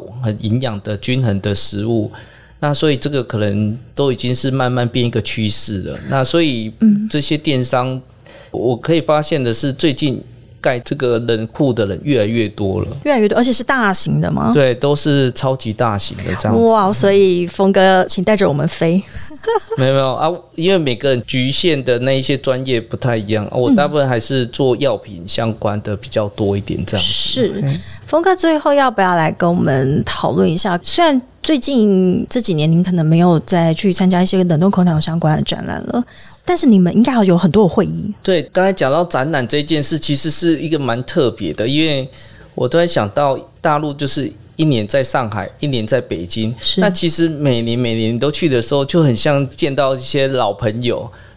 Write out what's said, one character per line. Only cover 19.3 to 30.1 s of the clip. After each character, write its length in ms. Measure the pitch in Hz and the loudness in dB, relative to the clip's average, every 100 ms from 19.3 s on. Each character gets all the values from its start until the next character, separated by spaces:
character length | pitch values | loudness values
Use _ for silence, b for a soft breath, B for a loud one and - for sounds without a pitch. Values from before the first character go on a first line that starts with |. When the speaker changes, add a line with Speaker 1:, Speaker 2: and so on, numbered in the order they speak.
| 302 | -8
Speaker 1:
<laughs> 340 | 440 453 - 440 | -2 -2 -2 -2
没 100 | 131 | 2
有， 60 | |
没 60 | 135 | 2
有 140 | 131 | 0
啊， 180 | 117 156 175 - - | 0 -2 -4 -10 -4
因 160 | 175 | 2
为 60 | 190 | 2
每 180 | 143 110 | 2 0
个 140 | 139 | 0
人 120 | 123 | 0
局 280 | - 131 127 | -2 -2 0
限 320 | 147 175 143 | 0 0 0
的 160 | 127 120 | 0 0
那 180 | 131 135 | 0 0
一 40 | |
些 160 | 131 139 | 0 -2
专 280 | 135 127 135 | -2 -2 -2
业 140 | 120 | -2
不 160 | - 110 | -4 -4
太 220 | 123 113 | -2 -2
一 100 | 101 | -2
样， 180 | 107 101 | -4 -2
啊， 40 | - | -2
我 120 | 262 220 | 2 4
大 100 | 147 | 2
部 120 | 147 | 0
分 100 | 135 | 0
还 100 | 117 | 0
是 280 | - 131 120 | -2 -2 -2
做 280 | - 131 117 | 0 0 2
药 180 | 135 104 | 0 -2
品 260 | - 87 90 | -8 -12 -6
相 240 | - 113 104 | -4 -2 -2
关 240 | 110 104 | -4 -4
的 160 | 107 98 | -4 -8
比 100 | - | -4
较 220 | 117 104 | -4 -4
多 260 | - 101 101 | -2 -2 -2
一 40 | |
点 180 | - - 92 | -4 -6 -4
这 100 | 101 | -2
样 100 | - | 0
子。 60 | |
Speaker 2:
嗯。 0 | |
是。 500 | - - 262 208 196 | 0 0 0 0 0
Speaker 1:
嗯。 200 | 143 160 B B - | -2 -4 B B -2
Speaker 2:
峰 160 | 311 | 2
哥， 120 | 370 | 2
最 240 | 370 330 302 | 2 2 2
后 160 | 302 | 2
要 160 | 285 262 | 2 2
不 120 | 226 | 2
要 160 | 185 175 | 0 2
来 120 | 160 | 0
跟 160 | - 170 | 0 0
我 40 | |
们 480 | 175 170 131 135 147 | 2 2 0 0 0
讨 260 | - | -2